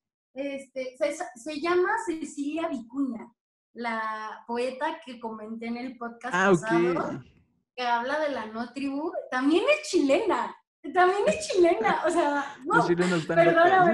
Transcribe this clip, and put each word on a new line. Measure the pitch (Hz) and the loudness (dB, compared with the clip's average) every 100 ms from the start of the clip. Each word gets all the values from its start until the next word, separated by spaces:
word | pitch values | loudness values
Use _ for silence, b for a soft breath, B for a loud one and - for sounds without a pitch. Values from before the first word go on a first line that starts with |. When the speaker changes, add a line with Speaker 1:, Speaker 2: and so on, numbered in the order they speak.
| _ _ _ | _ _ _
Speaker 1:
Este, | 262 285 269 - 262 254 254 | -10 -8 -8 -10 -10 -8 -4
se, | 294 - - 240 | -4 -4 -10 -12
se | 311 294 | -10 -4
llama | 339 359 381 466 - | 0 2 2 0 -4
Cecilia | 320 269 285 285 320 339 | -6 -8 -8 -6 -4 -4
Vicuña, | 247 226 269 262 214 - _ _ _ _ | -6 -8 -4 -4 -6 -12 _ _ _ _
la | 226 240 226 220 220 220 - - | -10 -6 -6 -6 -8 -10 -12 -10
poeta | 240 254 254 311 320 262 | -6 -4 -4 -6 -8 -14
que | 226 | -12
comenté | 226 214 214 226 233 | -12 -10 -12 -10 -6
en | 240 | -4
el | 262 - | -6 -8
podcast | 233 233 254 | -10 -8 -2
Speaker 2:
Ah, | 262 285 | 2 4
ok. | 180 | 4
Speaker 1:
pasado, | - 170 175 160 - 135 - _ _ _ _ - | 4 2 2 0 -2 -8 -14 _ _ _ _ -6
que | 247 | -2
habla | 233 254 302 | 0 0 -2
de | 294 | -2
la | 247 214 | -4 -8
no | 220 240 | -8 -8
tribu. | 277 277 277 349 571 - | -6 -6 -4 -4 -6 -6
También | 254 277 349 508 605 | 0 4 4 4 0
es | - | 2
chilena, | 349 277 311 427 247 - - _ _ 294 | 2 4 4 2 -2 -4 -8 _ _ -4
también | 359 370 403 523 | 2 4 4 0
es | 622 622 | 0 -2
chilena, | 403 339 440 415 320 - | 2 4 4 0 0 0
o | |
sea, | 330 285 285 269 - | 0 0 0 -4 -8
Speaker 2:
<laughs> | 277 | 0
Los | - | 2
Speaker 1:
no, | 175 | 2
Speaker 2:
chilenos | 175 180 170 | 2 2 0
están | - 330 | 0 4
Speaker 1:
perdóname, | 339 330 349 381 339 | 4 6 6 6 6